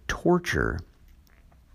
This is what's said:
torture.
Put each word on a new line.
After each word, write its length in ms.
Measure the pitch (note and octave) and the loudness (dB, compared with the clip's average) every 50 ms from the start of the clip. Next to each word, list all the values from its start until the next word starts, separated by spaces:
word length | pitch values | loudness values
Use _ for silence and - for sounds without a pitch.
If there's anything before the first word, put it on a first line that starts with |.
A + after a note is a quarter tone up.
| - - | -8 -8
torture. 720 | - - - E3 F3 F3+ F3 - - - A#1 A1 A1 F2+ - - - - - - - - - - - - - - - - - - | -6 -2 2 2 2 2 2 0 -2 0 0 0 -2 -4 -8 -12 -16 -20 -20 -20 -20 -20 -20 -20 -20 -20 -20 -20 -20 -20 -20 -20